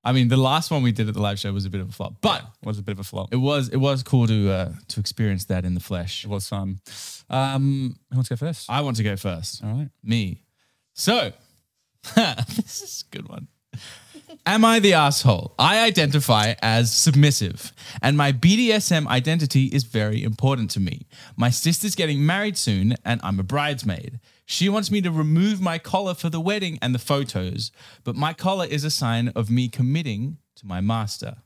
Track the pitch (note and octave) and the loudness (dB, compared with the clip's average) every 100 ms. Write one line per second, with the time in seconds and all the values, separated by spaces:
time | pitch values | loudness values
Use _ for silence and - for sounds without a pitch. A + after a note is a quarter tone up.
0 | B2 C3 A#2+ C3 C3 D3+ - D#3 B2 G#2+ | 2 4 4 4 4 2 0 0 2 2
1 | A2 G2+ G#2 G2 G2+ G2 F#2+ F#2+ F#2+ - | -2 0 -2 -2 -4 -4 -4 -6 -8 -8
2 | - - G#3 E3 A2+ _ - G#2 G2+ G2 | -10 -2 -2 -2 -6 _ -10 -8 -8 -10
3 | G2 F#2+ F#2+ B2 C3+ D3 B2 C3 C#3 C3 | -10 -10 -4 -2 0 0 0 0 0 0
4 | B2+ C3 A#2 A2 G2+ F#2+ F#2 - - - | 0 2 4 4 2 0 -4 -8 -10 -6
5 | G2+ - A2 F#2+ - F#2 F2+ F2+ - F2+ | -6 -2 -2 -2 -2 -4 -2 -4 -4 -8
6 | F2+ - G#2 G2+ F#2+ G2+ F#2+ F#2+ - - | -6 -10 -8 -8 -6 -6 -6 -8 -12 -16
7 | - - _ C3 C3+ C3+ C#3 C3+ B2+ - | -16 -18 _ -2 -2 0 0 0 -4 -8
8 | _ C3 A#2+ A#2+ D#3 D#3+ - B2+ C#3+ A2+ | _ -2 -2 -4 -6 -8 -4 -2 -2 -2
9 | G#2+ F#2+ G2 E2+ F#2 - G#2+ A#2+ D3 _ | -2 -2 -4 -6 -8 -8 -6 -6 -6 _
10 | G#2 A#2 F#2+ F2 _ _ _ _ _ - | -2 -2 -2 -6 _ _ _ _ _ -2
11 | - A#3+ A#2+ - _ _ _ _ _ _ | 2 2 0 -6 _ _ _ _ _ _
12 | - - G3 - - - - - G4 - | 2 2 2 -2 -4 -4 -6 -10 -12 -16
13 | - - G#2+ - - _ _ - - - | -14 -14 -14 -16 -16 _ _ -18 -18 -20
14 | - - - D#4+ - G#3+ A3+ A3+ G3+ E3+ | -20 -20 -20 -8 0 4 6 8 6 6
15 | D3 C#3+ C3 F2+ - - D3+ G#3+ A3+ F3+ | 6 4 4 4 -2 2 4 6 4 2
16 | D3 C#3+ C3 A2 G#2+ - A2+ A2+ A#2 - | 2 2 4 4 4 0 2 4 4 4
17 | - C#3 D3 - F#2+ F2+ - - - - | 4 6 6 4 -2 -6 -14 -18 -16 -2
18 | C3 D3 C#3+ B2+ E3 G#3+ A#3+ G#3+ - E3 | 2 4 2 4 4 6 4 2 2 0
19 | D3 B2+ C3 E3 C#3+ C#3 C3 C3+ A#2 A2 | 4 2 2 0 2 2 2 0 0 -2
20 | G#2+ G#2+ G2+ G#2+ C3 C3 G#2 - F#2 - | 0 -2 -2 0 0 0 -2 -2 -2 -4
21 | - - - - A#2+ A#2+ D#3+ E3+ G#3 F3+ | -12 -20 -16 -2 0 2 0 0 -2 -2
22 | D#3+ C#3+ D3+ F#3+ G#3 F#3 - G2 G2+ A#2+ | 0 2 2 2 -2 -2 0 2 2 0
23 | - A#2 F#2 G2 F#2 C#3+ D3 C#3 G#2 F2 | -2 -4 -2 -4 -2 -2 -2 -4 -4 -6
24 | - B2+ _ _ - - F#3+ G#3 F#3+ G#3 | -10 -16 _ _ -10 -2 0 0 0 0
25 | F3+ D#3+ D3+ D#3+ G3+ G#3 F#3 E3 - F#3+ | 0 0 2 2 2 0 -2 -4 -4 -2
26 | G3 F3 E3+ E3 E3+ G#3 F#3 C3+ A#2+ B2 | -2 -4 -4 -2 -2 -2 -4 -4 -2 -2
27 | - C#3+ C3+ F#2+ F#2 A2+ A2+ _ - - | 0 0 0 -4 -4 -6 -8 _ -20 -12
28 | - A2+ D3 D#3+ F#3 F#3+ E3+ D3 D3+ - | -8 -4 -4 -2 -2 -2 -2 -4 -4 -2
29 | B2 A#2 A#2+ - A2 A#2+ B2 - B2 D#3 | 0 0 0 -2 0 0 0 -2 0 0
30 | C#3+ G#2 C3 D#3 _ _ G2 F2+ G2 A2+ | -2 -6 -6 -10 _ _ -8 -2 0 0
31 | G#2 - - - | -4 -8 -12 -14